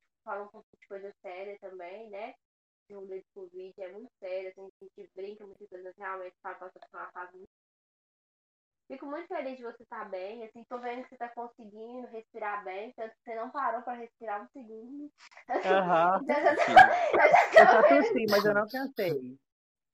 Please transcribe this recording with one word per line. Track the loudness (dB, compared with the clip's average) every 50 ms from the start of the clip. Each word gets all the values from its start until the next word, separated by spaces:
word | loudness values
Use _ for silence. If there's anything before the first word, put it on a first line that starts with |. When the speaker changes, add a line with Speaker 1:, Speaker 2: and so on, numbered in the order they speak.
| _ _ _ _ _
Speaker 1:
falou | -12 -10 -10 -10
um | -12
pouco | -16 -20 -20 _ _ _
de | _ _
coisa | -16 -16 -16 -16 -18 _
séria | -18 -16 -16 -14 -14 -14 -16 -16
também, | -18 -18 -16 -16 -16 -16 -16 -16 -18 -16
né? | -16 -14 -14 -16 -16 _ _ _ _ _ _ _ _ _ _ _
O | -20
rolê | -18 -16 -14 -14 -14
de | -14 _ _
covid | -20 -20 -18 -18 -18 -18 -18 -16 -16
é | -16 -16
muito | -16 -18 -20 -20 _ _ -12
sério, | -10 -8 -8 -8 -10
assim, | -14 -16
a | -20 -20 -20 _ -20 -20 -20 -20
gente | -20 -20 _
brinca | -14 -14 -14 -14 -16 -20
muitas | -20 -20 -20 -20 -20
coisas, | -18 -18 -18 -18 -18 -14
realmente, | -12 -12 -10 -10 -12 -14 -16 _
tá | -14 -14 -14
passando | -14 -16 -18 -18 -20 -20 -20
por | -18 -16
uma | -16 -16
fase | -14 -16 -16 -16 -18
muito. | -20 -20 -20 _ _ _ _ _ _ _ _ _ _ _ _ _ _ _ _ _ _ _ _ _ _ _ _ _ _ _ -18
Fico | -16 -16 -12
muito | -12 -10 -12 -10 -10
feliz | -10 -8 -8 -8 -10 -12
de | -12
você | -14 -14 -16 -18
estar | -18 -16 -14 -12 -12
bem, | -10 -10 -10 -10 -12 -14 -16
assim, | -16 -18 -20 -16 -14
tô | -14 -12
vendo | -10 -10 -10 -10 -12
que | -16
você | -14 -14
tá | -14 -12 -12
conseguindo | -12 -14 -14 -16 -18 -20 -20 -18 -18 -16 -16 -14 -14 -14 -14
respirar | -16 -16 -18 _ _ -10 -8 -8 -8 -8 -8
bem, | -10 -12 -12 -12 -14 -12
tanto | -14 -14 -14
que | -14 _ _
você | -12 -10
não | -10 -10 -8
parou | -6 -6 -4 -4 -4 -6
pra | -6 -8 -10
respirar | -10 -12 -16 _ _ -12 -10 -10 -10
um | -10 -14 -18
segundo. | -20 -18 -18 -16 -18 -16 -16 -16 -16 -16 -16 -18 _ -20 -20 -20 -20 -10 -6 -4 -2 0
Speaker 2:
Aham. | 2 2 2 2 2 2 4 4 4 2 0 0
Speaker 1:
<laughs> |
Então, | 0 0 2
eu | 2
já | 2 2
tô, | 4
Speaker 3:
Sim. | 2 6 10 10 10 10 8 4 0 2
Speaker 1:
eu | 4 4 6 6
já | 8 6 6 8
tô | 10 10
Speaker 2:
Eu | 10 10
só | 10 8 8 8
Speaker 1:
vendo. | 8 6 4 4
Speaker 2:
tossi, | 2 0 0 2
mas | 2 2 2
eu | 2 2
não | 2 0 -2
cansei. | -4 -6 -8 -6 -4 -2 -2 -2 -2 -4 -6 -8 -14 -18 _ _ _ _ _ _ _ _ _ _